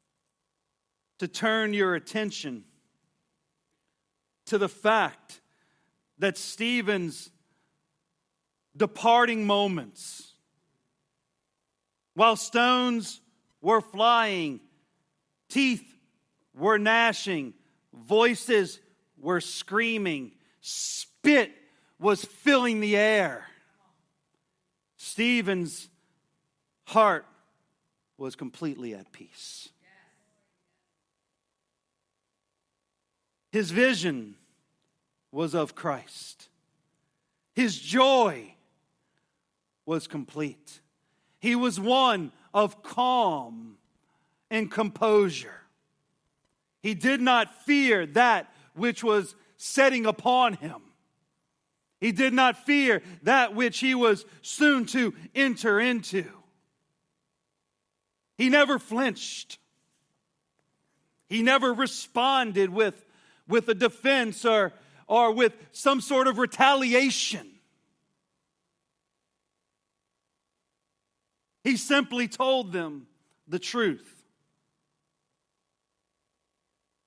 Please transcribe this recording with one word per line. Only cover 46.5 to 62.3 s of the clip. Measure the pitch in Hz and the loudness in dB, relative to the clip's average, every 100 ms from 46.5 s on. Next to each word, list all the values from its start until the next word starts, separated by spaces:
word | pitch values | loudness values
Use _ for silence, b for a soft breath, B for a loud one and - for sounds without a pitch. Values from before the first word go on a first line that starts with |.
| _ _ _ | _ _ _
He | 214 | -8
did | 185 254 269 | -2 0 2
not | 247 247 208 - | 2 2 2 -4
fear | - 285 269 208 156 | 0 2 4 2 2
that | 147 240 208 - b b | 2 4 2 -2 b b
which | 156 233 - | -6 -4 -2
was | 226 208 180 - b b | 0 0 -2 -10 b b
setting | - - 269 254 | -4 4 4 4
upon | 220 214 240 254 240 | 0 -2 0 2 2
him. | 185 151 - _ _ _ _ _ _ _ _ _ _ _ - | -2 -10 -14 _ _ _ _ _ _ _ _ _ _ _ -6
He | 220 | -4
did | 185 262 | 0 0
not | 247 254 - - | 4 2 2 0
fear | 285 269 202 180 175 | 2 2 0 -2 -6
that | 160 269 240 | 2 2 2
which | 208 240 - | 0 -2 -2
he | 262 | -2
was | 254 233 208 - B | 2 2 2 -4 B
soon | - - 302 277 226 | -10 2 4 4 0
to | 262 226 - 165 | -2 -2 -4 -8
enter | 262 269 226 226 208 | -2 -2 0 0 2
into. | 247 240 175 196 170 - _ _ _ _ _ _ _ _ _ _ _ _ _ _ _ _ _ _ _ - | 0 -2 -4 -6 -6 -12 _ _ _ _ _ _ _ _ _ _ _ _ _ _ _ _ _ _ _ -2
He | 254 | 2
never | 285 277 269 | 4 4 0
flinched. | - 226 262 - - - - - _ _ _ _ _ _ _ _ _ _ _ _ _ _ _ _ - | -2 -2 -2 -4 -10 -14 -16 -20 _ _ _ _ _ _ _ _ _ _ _ _ _ _ _ _ -6
He | 214 | -2
never | 226 269 262 | 2 4 2
responded | 233 269 - - 233 262 | 0 -2 -4 -8 -2 0